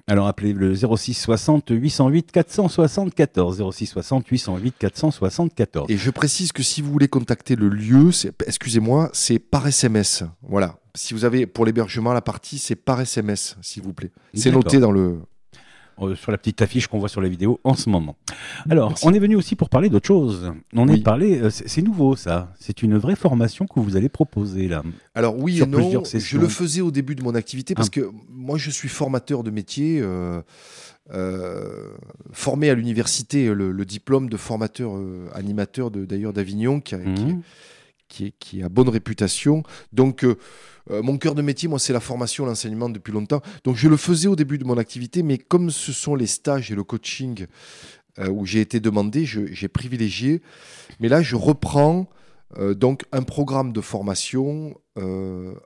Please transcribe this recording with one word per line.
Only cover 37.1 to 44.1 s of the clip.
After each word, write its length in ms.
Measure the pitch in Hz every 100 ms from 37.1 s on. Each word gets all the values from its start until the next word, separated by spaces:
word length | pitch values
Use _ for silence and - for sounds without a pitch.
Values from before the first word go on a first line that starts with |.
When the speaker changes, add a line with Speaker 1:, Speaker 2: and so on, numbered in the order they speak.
| 95
Speaker 1:
Mhm. 160 | 135 180 - _ - - _ _ _
Speaker 2:
qui 180 | -
est, 80 | 101 -
qui 240 | - 95
a 60 | 90
bonne 200 | 101 127
réputation. 720 | 113 - 107 98 - 143 156 - - -
Donc, 320 | 110 135 131
euh, 120 | 123 107 - - - - -
euh, 100 | 104
mon 160 | 120 143
cœur 160 | 160
de 80 | 147
métier, 260 | 143 131 165
moi, 120 | 139
c'est 120 | -
la 80 | 120
formation, 460 | - 123 120 -
l'enseignement 420 | 131 110 113 110 120
depuis 240 | 107 -
longtemps. 300 | 107 104 190 - 202
Donc, 120 | 131
je 140 | 113 156
le 80 | 151
faisais 300 | -